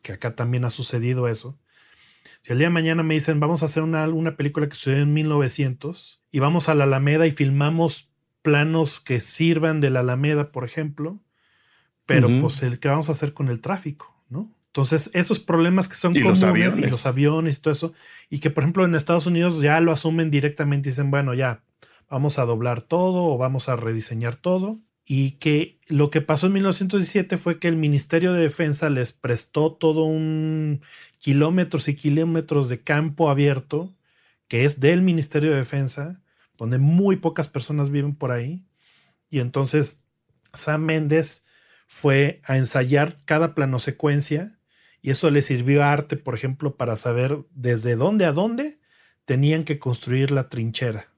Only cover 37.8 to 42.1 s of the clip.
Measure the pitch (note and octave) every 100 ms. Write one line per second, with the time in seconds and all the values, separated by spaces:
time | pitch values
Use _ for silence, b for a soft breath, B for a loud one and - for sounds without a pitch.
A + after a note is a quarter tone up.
37.8 | C#3+ C#3+ C#3+ D3 C3 B2 B2 F3+ _ _
38.8 | _ _ _ _ _ C#3+ B2 C#3+ C3+ D#3
39.8 | C#3+ - _ _ _ _ _ - - D3+
40.8 | D#3+ D#3+ D3+ D#3 D3+ - b b b b
41.8 | b - D3